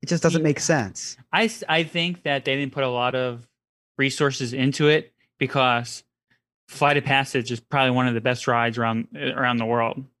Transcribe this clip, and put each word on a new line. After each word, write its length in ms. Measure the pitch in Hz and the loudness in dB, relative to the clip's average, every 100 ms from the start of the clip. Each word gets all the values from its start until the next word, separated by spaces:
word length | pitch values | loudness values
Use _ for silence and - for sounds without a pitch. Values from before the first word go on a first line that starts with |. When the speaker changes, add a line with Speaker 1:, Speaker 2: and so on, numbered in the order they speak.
Speaker 1:
It 80 | - | -2
just 140 | 170 | 0
doesn't 180 | 170 170 | 2 2
Speaker 2:
Yeah. 20 | |
Speaker 1:
make 160 | 156 143 | 2 0
sense. 580 | - 156 104 - - - _ | 2 0 0 -8 -14 -16 _
Speaker 2:
I 140 | 165 220 | 0 0
s-, 180 | 226 - | -2 -2
I 140 | 160 | -2
think 400 | 160 170 170 175 | 0 -2 -4 -4
that 220 | 156 139 139 | -2 -2 0
they 100 | 135 | -2
didn't 180 | 143 | -2
put 100 | 135 | -2
a 60 | 135 | -2
lot 240 | 123 123 127 | 0 0 0
of 320 | 127 120 120 _ _ _ _ - | -2 -6 -14 _ _ _ _ -2
resources 560 | 135 - 143 131 123 | -2 2 0 0 -6
into 340 | 127 131 135 151 | 0 0 2 4
it 260 | 151 156 _ _ _ | 4 0 _ _ _
because 680 | 131 143 127 120 120 - _ _ _ _ _ _ _ | -4 2 2 2 -2 -14 _ _ _ _ _ _ _
Flight 300 | - 143 143 | 0 2 2
of 60 | |
Passage 480 | 127 135 135 135 117 | 2 0 2 -2 -4
is 80 | 120 | -8
probably 320 | _ 143 131 | _ 0 2
one 160 | 123 127 | 2 2
of 60 | |
the 80 | 117 | 0
best 260 | 117 123 - | 0 -2 0
rides 300 | 120 117 113 | 2 0 0
around, 300 | 113 113 117 147 | -2 -2 -6 -6
around 420 | 139 127 127 120 | -6 -2 0 0
the 80 | 113 | 0
world. 380 | 120 117 - 135 _ | 0 0 -4 -12 _